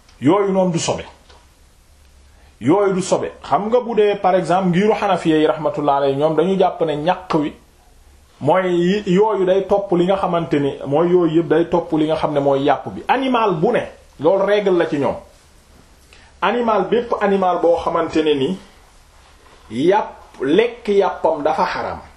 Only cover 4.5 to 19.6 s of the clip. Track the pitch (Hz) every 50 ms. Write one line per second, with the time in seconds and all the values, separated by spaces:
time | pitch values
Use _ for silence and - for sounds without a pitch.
4.5 | 175 185 190 180 165 180 208 214 208 208 214 202 185 - - 170 156 156 151 151
5.5 | 156 156 151 147 143 151 147 143 135 139 143 139 135 139 151 160 160 151 165 185
6.5 | 196 185 190 175 170 - 165 156 147 147 151 175 180 - - - - 156 190 220
7.5 | - - - _ _ _ _ _ _ - _ - - _ _ _ _ - 120 143
8.5 | 165 185 185 180 175 170 175 175 196 214 208 202 175 190 214 220 208 190 185 180
9.5 | 185 196 190 - 202 196 - - 180 175 175 185 196 190 196 180 170 170 165 -
10.5 | 156 143 143 135 - - - 135 139 151 175 175 180 180 175 160 156 170 165 147
11.5 | 151 165 170 - 180 170 170 - 165 156 156 156 156 - - 147 147 143 139 139
12.5 | 139 135 139 143 135 131 - 123 92 - - - 214 262 269 262 254 226 226 208
13.5 | 180 156 170 240 226 160 - - - - - - _ - 131 165 196 190 190 190
14.5 | 208 208 190 190 180 170 160 156 160 143 127 107 90 - - - - _ _ _
15.5 | _ - _ _ - - - _ - _ _ _ - - - - _ - - 190
16.5 | 226 247 233 226 220 196 180 - 202 226 - - - - 214 202 196 196 185 180
17.5 | 175 170 165 170 170 165 - 165 165 165 160 151 - 156 156 156 147 139 131 165
18.5 | 190 - - - - - - _ _ - _ - _ - - - - - - -
19.5 | - -